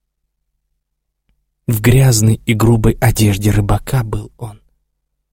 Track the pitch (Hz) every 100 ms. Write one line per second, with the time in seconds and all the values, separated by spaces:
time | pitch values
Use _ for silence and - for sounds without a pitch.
0 | _ _ _ _ _ _ _ _ _ _
1 | _ _ _ _ _ _ - 110 113 127
2 | 135 113 110 110 - 110 113 117 113 -
3 | 117 107 107 98 104 101 101 101 - 135
4 | 110 107 107 - 113 104 _ _ _ _
5 | _ _ _